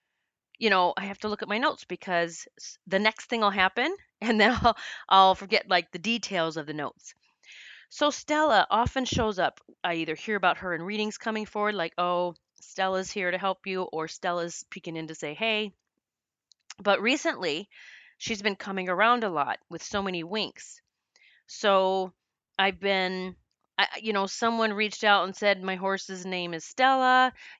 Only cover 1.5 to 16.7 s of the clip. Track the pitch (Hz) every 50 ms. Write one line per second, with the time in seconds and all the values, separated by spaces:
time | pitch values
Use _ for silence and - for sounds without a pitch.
1.5 | 202 226 269 302 208 - - - 185 - - 196 180 170 170 170 165 - - -
2.5 | _ - - - - - _ 185 190 190 208 220 - - - - 247 233 214 202
3.5 | 196 202 185 190 - 233 254 320 392 - - _ _ _ 202 226 233 214 202 226
4.5 | 247 208 - 240 208 - - - - - - - 190 190 190 190 185 - 196 185
5.5 | 220 - - - 190 175 170 - - 175 160 214 233 233 - - 196 175 160 165
6.5 | 156 160 147 147 151 151 147 - - _ _ - - _ _ _ _ _ _ -
7.5 | - - - - - - - _ - - 294 294 - - - - 302 302 311 302
8.5 | 226 196 165 - - 220 240 254 - 269 254 - - 254 226 214 202 185 170 139
9.5 | - - _ - - _ - 180 170 165 165 160 156 - - 220 214 202 185 180
10.5 | - - 190 185 170 160 165 190 214 214 214 214 202 - - 226 220 214 214 -
11.5 | - 214 208 208 202 190 165 - - - 180 180 175 175 180 180 170 - _ _
12.5 | _ _ - - - - 190 190 190 185 190 - - 208 185 175 180 180 202 190
13.5 | 190 - - 196 190 185 185 - - 160 160 160 - - - 180 175 175 170 170
14.5 | - - - - - 185 - 175 165 160 160 156 160 - - 147 151 156 220 226
15.5 | 214 214 214 202 - _ _ _ _ _ _ _ _ _ _ _ _ _ _ _
16.5 | _ _ _ _